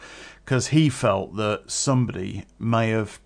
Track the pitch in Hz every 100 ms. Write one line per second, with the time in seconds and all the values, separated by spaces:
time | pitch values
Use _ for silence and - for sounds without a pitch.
0 | - - - - - 127 127 151 151 -
1 | 117 98 95 98 107 107 - - 143 127
2 | 113 95 95 101 - - 113 113 113 110
3 | 104 -